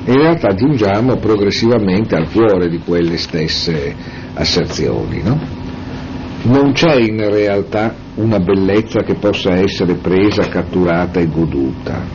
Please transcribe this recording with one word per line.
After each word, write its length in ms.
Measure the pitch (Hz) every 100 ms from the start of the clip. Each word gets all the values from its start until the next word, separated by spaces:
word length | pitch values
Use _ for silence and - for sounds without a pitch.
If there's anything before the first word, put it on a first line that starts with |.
e 80 | -
in 60 | 131
realtà 360 | 160 165 107
giungiamo 600 | 95 135 135 101 101 127 107
progressivamente 1000 | 107 107 101 - 117 120 98 92 110 95
al 140 | 80
cuore 380 | 107 113 95 87
di 120 | 82
quelle 320 | 85 87 85 82
stesse 800 | - 82 80 - - 78 71 78 - - -
asserzioni, 880 | - 80 90 82 - 67 53 - -
no? 160 | 80 151 - - - - - - - - - -
Non 300 | 113 135 143
c'è 220 | 131 170
in 340 | 139 113 110 104
realtà 680 | 104 104 101 82 104 110 - - -
una 220 | 110 104
bellezza 640 | 90 98 95 107 113 113
che 120 | 95
possa 400 | 92 104 98 98
essere 400 | 90 95 - 90
presa, 540 | 85 82 92 104 98 85
catturata 720 | 90 87 90 87 85 87 90
e 100 | 82
goduta. 760 | 76 80 69 67 - - 53 85